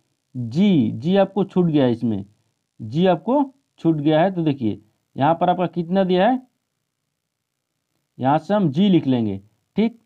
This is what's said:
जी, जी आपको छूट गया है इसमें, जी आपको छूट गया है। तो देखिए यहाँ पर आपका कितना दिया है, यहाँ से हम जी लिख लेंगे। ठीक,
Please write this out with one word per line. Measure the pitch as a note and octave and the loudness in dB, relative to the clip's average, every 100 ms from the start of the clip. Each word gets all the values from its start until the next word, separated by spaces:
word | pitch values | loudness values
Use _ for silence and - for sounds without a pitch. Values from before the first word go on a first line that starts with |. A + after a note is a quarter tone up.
| _ _ _ | _ _ _
जी, | B2+ A#2 C3 G#3 E3+ A2+ | -10 -6 0 2 2 0
जी | A2+ C#3+ G3 | -2 -2 0
आपको | F#3+ G3+ | 0 0
छूट | F#3 F#3+ F3 | -2 0 0
गया | D3 | 2
है | B2+ | 2
इसमें, | A#2 A#2+ G2+ G#2+ _ _ _ _ - | 0 -2 -4 -8 _ _ _ _ -18
जी | A2+ C#3 F#3+ | -8 0 0
आपको | F3 - C#4 C#4 _ _ _ | 0 0 -2 -2 _ _ _
छूट | E3 D#3+ | -2 0
गया | C#3+ D#3 | 0 2
है। | F#3 | 0
तो | F#3 | 0
देखिए | D#3 C3+ A2 G2 _ _ _ - | -4 -2 -4 -6 _ _ _ -4
यहाँ | C#3 | 0
पर | E3 F3+ | 0 0
आपका | F3+ F3 | 0 -2
कितना | F3 E3 F#3+ | -4 -4 0
दिया | F#3 F3+ G#3 | 0 2 2
है, | C4 - _ _ _ _ _ _ _ _ _ _ _ _ _ _ _ _ - | 0 -6 _ _ _ _ _ _ _ _ _ _ _ _ _ _ _ _ -4
यहाँ | B2+ D#3 | 0 0
से | - | 0
हम | G#3 F3 | 0 0
जी | C3 G#3 | 2 2
लिख | E3+ C3 | 2 2
लेंगे। | B2+ A2 G2 - _ _ - | -2 -2 -6 -12 _ _ -2
ठीक, | A3+ - | -2 -4